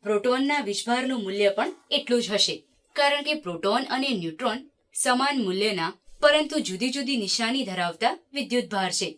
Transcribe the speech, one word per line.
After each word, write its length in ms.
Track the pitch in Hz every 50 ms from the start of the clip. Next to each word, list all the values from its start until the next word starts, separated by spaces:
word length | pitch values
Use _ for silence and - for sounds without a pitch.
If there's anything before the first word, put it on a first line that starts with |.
| _
પ્રોટોનના 600 | 208 214 208 202 247 247 254 277 277 294 294 247 196
વીજભારનું 540 | 202 196 - 233 240 247 254 262 262 240 202
મૂલ્ય 260 | 190 196 202 202 202 196 202
પણ 180 | 240 349 - - _ _
એટલું 300 | - 285 285 - 240 240
જ 60 | 233 170
હશે, 240 | 208 196 - - 160 - _ _ _ _ _ _ _
કારણ 320 | - 285 285 285 294 285 302
કે 60 | 302 302 -
પ્રોટોન 380 | 175 175 165 - 196 208 247 269 - -
અને 140 | 262 269 277 254 196
ન્યુટ્રોન 380 | 170 165 160 - 254 240 220 254 277 - _ _ _ _ _ - -
સમાન 340 | 254 247 247 269 277 285 269 226
મૂલ્યના, 480 | 190 185 190 208 220 202 180 165 170 - _ _ - - -
પરંતુ 360 | - 294 294 302 311 302 302 302 233 180
જુદી 240 | 185 185 226 262 247
જુદી 220 | 277 277 240 277 247
નિશાની 500 | 208 185 - - 233 226 247 269 254 190
ધરાવતા 500 | 185 180 175 175 170 - 220 - - - _ _ -
વિદ્યુતભાર 580 | 285 233 185 233 247 214 175 208 196 190 180 180 -
છે. 100 | 190 175 156